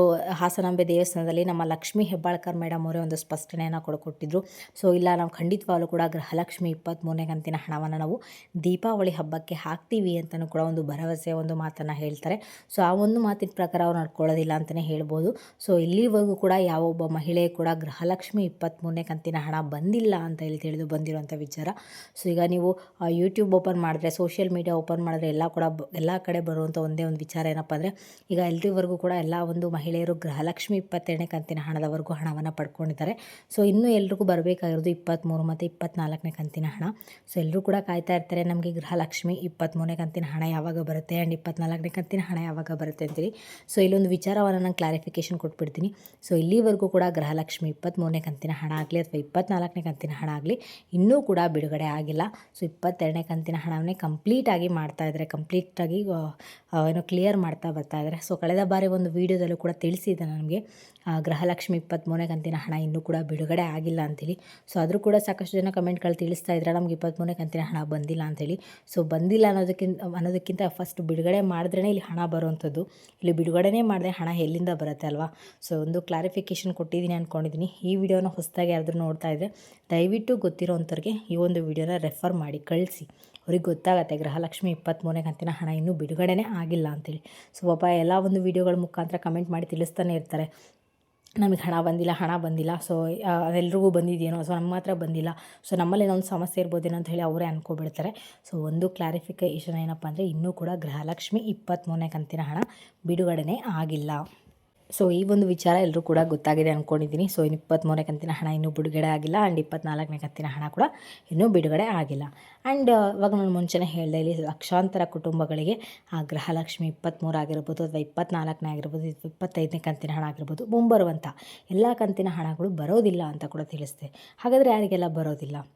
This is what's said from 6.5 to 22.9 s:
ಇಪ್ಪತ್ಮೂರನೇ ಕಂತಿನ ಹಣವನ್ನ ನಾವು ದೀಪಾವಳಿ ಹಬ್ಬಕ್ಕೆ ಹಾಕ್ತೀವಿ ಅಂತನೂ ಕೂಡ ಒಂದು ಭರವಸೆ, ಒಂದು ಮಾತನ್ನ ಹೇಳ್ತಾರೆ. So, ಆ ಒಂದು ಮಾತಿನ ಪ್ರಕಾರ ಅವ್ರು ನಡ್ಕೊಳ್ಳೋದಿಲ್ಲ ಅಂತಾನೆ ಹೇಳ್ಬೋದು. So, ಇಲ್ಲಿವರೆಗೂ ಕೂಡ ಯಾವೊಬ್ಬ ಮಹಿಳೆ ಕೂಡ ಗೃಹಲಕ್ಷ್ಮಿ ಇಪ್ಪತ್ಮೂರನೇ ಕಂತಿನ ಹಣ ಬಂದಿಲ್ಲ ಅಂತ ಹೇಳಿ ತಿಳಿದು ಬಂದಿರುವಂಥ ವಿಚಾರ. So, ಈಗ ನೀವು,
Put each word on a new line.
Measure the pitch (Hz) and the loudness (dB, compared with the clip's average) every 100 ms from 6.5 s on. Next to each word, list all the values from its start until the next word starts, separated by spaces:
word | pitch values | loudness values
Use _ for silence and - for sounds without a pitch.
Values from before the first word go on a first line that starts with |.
| - 170 | -2 -2
ಇಪ್ಪತ್ಮೂರನೇ | 160 170 165 165 160 160 | -2 -6 -6 -4 -2 -2
ಕಂತಿನ | 160 160 156 | -4 -4 -6
ಹಣವನ್ನ | - 151 156 156 | -4 -4 -4 -2
ನಾವು | 156 226 - - - 175 | -2 -4 -8 -20 -12 -2
ದೀಪಾವಳಿ | 180 180 226 214 185 | 0 2 0 2 2
ಹಬ್ಬಕ್ಕೆ | 160 156 160 160 160 | 0 -4 -6 -6 -8
ಹಾಕ್ತೀವಿ | 160 170 - 226 185 170 | -6 -8 -2 0 2 0
ಅಂತನೂ | 160 165 160 | -4 -6 -4
ಕೂಡ | 160 | 0
ಒಂದು | 160 160 | 0 0
ಭರವಸೆ, | 147 143 165 160 170 | -2 -4 -4 -4 -2
ಒಂದು | 160 160 160 | -2 -2 -4
ಮಾತನ್ನ | 156 - 151 | -6 -6 -6
ಹೇಳ್ತಾರೆ. | 147 151 151 165 214 - - - - | -4 -6 -4 -4 -4 -6 -20 -6 2
So, | |
ಆ | 175 | 4
ಒಂದು | 190 208 233 | 4 4 4
ಮಾತಿನ | 214 202 185 - | 2 0 -4 -2
ಪ್ರಕಾರ | 175 175 | -2 2
ಅವ್ರು | 170 170 | 2 2
ನಡ್ಕೊಳ್ಳೋದಿಲ್ಲ | 160 - 160 160 160 | -2 0 2 2 2
ಅಂತಾನೆ | 156 160 165 | 0 -2 -4
ಹೇಳ್ಬೋದು. | 156 156 151 156 175 | -2 -2 -2 0 0
So, | 214 - _ - 175 | -2 -10 _ 2 4
ಇಲ್ಲಿವರೆಗೂ | 165 190 240 208 208 190 | 4 4 4 4 4 4
ಕೂಡ | 190 185 | 4 6
ಯಾವೊಬ್ಬ | 180 160 165 165 160 | 4 4 2 0 -2
ಮಹಿಳೆ | 160 151 175 175 | -2 0 2 2
ಕೂಡ | 170 165 | 2 0
ಗೃಹಲಕ್ಷ್ಮಿ | 160 156 131 170 185 - 214 175 | 0 -4 -4 -2 -2 -2 -2 -2
ಇಪ್ಪತ್ಮೂರನೇ | - 165 165 170 165 | -2 -6 -4 -4 -4
ಕಂತಿನ | 165 160 165 160 | -4 -6 -4 -4
ಹಣ | 151 156 | -2 -2
ಬಂದಿಲ್ಲ | 147 147 180 233 220 180 | -4 -2 0 2 2 2
ಅಂತ | 165 160 | -2 -6
ಹೇಳಿ | 160 156 | -6 -4
ತಿಳಿದು | 160 156 151 | -4 -4 -4
ಬಂದಿರುವಂಥ | 156 156 156 147 151 | -2 -2 -4 -6 -8
ವಿಚಾರ. | 143 156 156 208 - - - - | -8 -6 -6 -6 -12 -20 -20 -6
So, | 180 | 0
ಈಗ | 170 175 | 2 2
ನೀವು, | 180 175 185 - | 4 2 0 -6